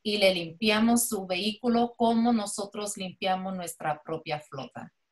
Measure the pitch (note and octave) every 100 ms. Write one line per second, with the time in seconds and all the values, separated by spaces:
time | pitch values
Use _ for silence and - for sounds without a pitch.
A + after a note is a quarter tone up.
0 | G#3+ G#3 F#3+ F3+ E3 E3 A3 G#3+ A3+ A#3
1 | - G#3 F#3+ F3+ G#3 G#3 B3 A#3 A#3+ -
2 | A#3 A#3 A#3 A#3 G3+ - G3+ A3 G#3 G3+
3 | F#3 - F#3+ F#3 F#3+ F#3 E3+ - D#3 D3+
4 | - D#3+ D#3 D3+ - C#3 B2 - - _
5 | _